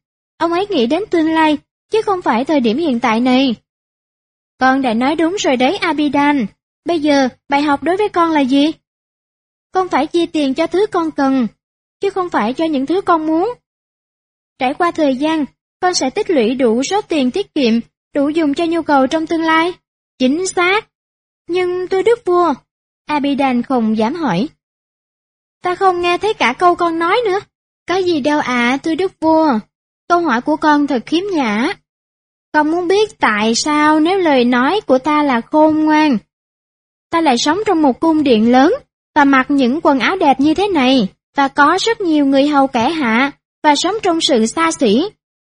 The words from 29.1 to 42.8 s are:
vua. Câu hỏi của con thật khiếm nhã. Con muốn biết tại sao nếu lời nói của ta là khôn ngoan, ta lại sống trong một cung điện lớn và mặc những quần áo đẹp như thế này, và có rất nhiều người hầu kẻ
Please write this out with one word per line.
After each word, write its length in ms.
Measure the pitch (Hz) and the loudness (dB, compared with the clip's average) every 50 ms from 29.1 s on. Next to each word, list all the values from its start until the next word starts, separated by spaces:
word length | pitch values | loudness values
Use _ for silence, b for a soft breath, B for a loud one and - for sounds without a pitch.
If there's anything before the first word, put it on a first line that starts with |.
| - - | -4 -2
vua. 400 | 320 320 320 320 320 302 233 214 - _ _ _ _ _ _ _ _ - | 0 2 2 4 2 2 0 -2 -4 _ _ _ _ _ _ _ _ -2
Câu 120 | 349 349 | 0 0
hỏi 200 | 339 302 226 247 | 0 0 -2 -2
của 160 | - 294 311 | 0 -2 -2
con 300 | 311 320 302 294 294 285 | 0 2 2 2 2 2
thật 160 | 277 285 226 - | 0 -2 -4 -4
khiếm 180 | - 302 349 392 415 370 | -2 -4 -2 -2 -2 -2
nhã. 400 | 302 262 220 202 214 254 359 - - _ _ _ _ _ _ _ _ _ _ _ _ _ _ | -2 -2 -2 -2 -2 -2 -4 -4 -8 _ _ _ _ _ _ _ _ _ _ _ _ _ _
Con 200 | - 302 294 302 | -2 0 0 0
muốn 160 | 330 359 359 | 0 -2 0
biết 320 | 330 381 415 440 415 - - | 0 2 2 0 -2 -2 -2
tại 340 | - 233 214 208 214 226 233 | -2 0 0 2 0 0 0
sao 440 | - - 311 294 294 302 302 311 311 | 0 -2 -2 0 2 2 2 2 2
nếu 200 | 302 339 392 392 | 2 2 2 2
lời 260 | 349 311 277 254 240 | 2 2 2 2 2
nói 360 | 240 247 240 254 294 381 440 | 2 2 2 2 0 0 -2
của 160 | - - 254 | 0 0 0
ta 260 | 262 - - 202 294 294 | 0 0 0 0 0 0
là 180 | 285 247 233 | 0 0 -2
khôn 440 | - - - 302 311 311 311 311 311 | -2 0 2 2 4 4 2 2 2
ngoan, 320 | 311 302 302 311 302 247 196 - _ _ _ _ _ _ _ _ _ _ _ _ _ _ _ _ _ | 2 2 2 2 2 0 -2 -4 _ _ _ _ _ _ _ _ _ _ _ _ _ _ _ _ _
ta 100 | 330 330 | -2 0
lại 160 | 330 285 240 | 2 2 0
sống 220 | 240 - 294 330 415 427 | 0 0 0 -2 -2 0
trong 160 | 415 359 320 | -2 0 2
một 180 | 302 269 240 - | 2 0 0 0
cung 240 | 330 330 320 311 277 | 0 0 2 2 2
điện 280 | 277 233 208 220 240 | 2 2 4 4 4
lớn 220 | 247 262 277 349 494 587 - _ _ _ _ _ - | 4 4 4 2 2 -2 -6 _ _ _ _ _ 0
và 80 | 302 277 | 2 2
mặc 220 | 277 277 262 262 - | 4 4 2 2 0
những 280 | 285 277 254 233 269 339 - | 0 0 0 0 0 0 2
quần 160 | 311 277 262 | 2 2 2
áo 160 | 214 285 381 | 0 -2 -2
đẹp 240 | 381 339 285 262 262 | 0 2 2 2 2
như 140 | 277 311 311 | 2 0 0
thế 140 | 349 403 | 0 0
này, 400 | 415 359 294 247 254 269 254 190 - - _ _ _ _ | 0 0 0 2 2 2 2 0 -2 -6 _ _ _ _
và 120 | 285 277 | -2 -2
có 300 | 269 - - 285 302 359 392 | 0 2 2 2 4 2 2
rất 200 | - 440 466 - | 0 -2 -2 -2
nhiều 240 | 392 330 302 294 285 | 0 0 2 2 2
người 220 | 269 277 262 285 | 2 2 2 2
hầu 200 | 294 294 277 269 | 2 2 2 2
kẻ 220 | 269 - 233 | 0 0 -2